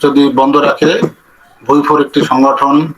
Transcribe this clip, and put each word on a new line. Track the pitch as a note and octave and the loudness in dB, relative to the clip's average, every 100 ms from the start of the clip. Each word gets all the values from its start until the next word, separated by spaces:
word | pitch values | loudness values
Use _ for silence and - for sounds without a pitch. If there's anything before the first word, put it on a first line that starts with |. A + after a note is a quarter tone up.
যদি | D3 C#3 C#3 | 0 2 2
বন্ধ | B2 C3+ C#3+ | 2 0 0
রাখে, | C#3+ C3+ D3+ E3+ E3 - _ _ _ _ - | 0 0 0 0 -4 -8 _ _ _ _ -2
ভুইফোর | D3 C#3+ D3+ C#3 | 0 2 -2 -2
একটি | D3 - | -2 -2
সংগঠন, | C3 C3+ C3+ C#3 D3 D#3+ | 0 0 0 0 0 -2